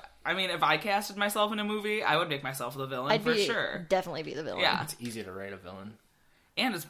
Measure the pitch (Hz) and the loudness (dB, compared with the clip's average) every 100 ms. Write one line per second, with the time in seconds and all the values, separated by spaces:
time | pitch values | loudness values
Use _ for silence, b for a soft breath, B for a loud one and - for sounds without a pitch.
0 | - - 160 180 185 170 156 156 208 202 | -10 -8 -2 0 0 2 4 4 4 2
1 | 208 202 208 214 208 214 208 214 208 214 | 0 -2 0 4 2 2 0 0 0 0
2 | - 151 175 139 135 139 120 135 135 131 | 4 2 2 -2 -4 -4 -6 -6 -4 -2
3 | 135 220 226 220 196 220 104 - 170 185 | 2 2 4 2 2 0 -2 -4 2 2
4 | 180 151 151 147 147 90 165 - 151 - | 2 -6 -6 -6 -4 2 2 2 -2 -6
5 | 120 110 95 92 98 98 87 95 101 107 | -8 -6 -8 -8 -10 -10 -12 -12 -14 -16
6 | _ b b b b - 247 175 - | _ b b b b -2 0 -2 -6